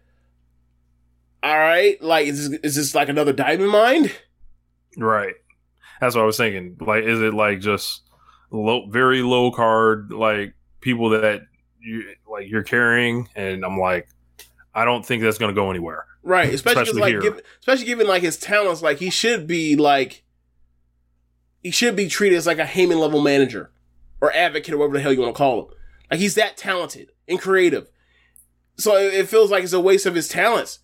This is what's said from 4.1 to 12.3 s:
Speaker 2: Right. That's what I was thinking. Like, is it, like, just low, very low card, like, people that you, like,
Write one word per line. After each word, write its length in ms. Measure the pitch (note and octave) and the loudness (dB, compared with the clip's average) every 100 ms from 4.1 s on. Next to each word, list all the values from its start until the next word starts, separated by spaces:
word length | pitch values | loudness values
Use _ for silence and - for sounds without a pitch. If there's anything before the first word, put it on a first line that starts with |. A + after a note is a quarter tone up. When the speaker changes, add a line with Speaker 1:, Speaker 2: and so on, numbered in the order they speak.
| - _ _ - - _ _ _ - | -2 _ _ -20 -20 _ _ _ -6
Speaker 2:
Right. 380 | A2 G#2+ G2 - _ _ _ _ - - | -2 0 -2 -10 _ _ _ _ -20 -4
That's 160 | B2+ A#2+ | -2 2
what 60 | |
I 40 | A2 | 0
was 100 | A2 | 2
thinking. 400 | A2+ G2 F2+ F2+ | -2 -4 -10 -8
Like, 200 | - G#2+ | -2 -2
is 160 | A2 A2+ | 0 0
it, 120 | A2 | 0
like, 280 | G#2+ G#2 G2 | 2 0 0
just 420 | G#2 G2+ - - _ _ _ _ _ | -2 -2 -4 -12 _ _ _ _ _
low, 360 | A2 G#2+ A#2+ G2+ | -4 -2 -2 -2
very 340 | A#2+ C3 C3 | 0 2 2
low 300 | B2 B2 B2 | 2 2 2
card, 580 | B2 A2+ A2+ A2+ G#2+ G#2 | 2 2 4 4 2 -4
like, 420 | G#2+ A2 G#2+ G2+ - _ - | -2 -2 -2 -6 -14 _ -8
people 300 | C3 A#2 A2+ | -4 -2 0
that 320 | A2 G#2+ G#2 - _ _ _ | 2 2 -2 -8 _ _ _
you, 240 | A2+ A2+ G2+ G2 | -14 -12 -12 -18
like, 200 | - | -16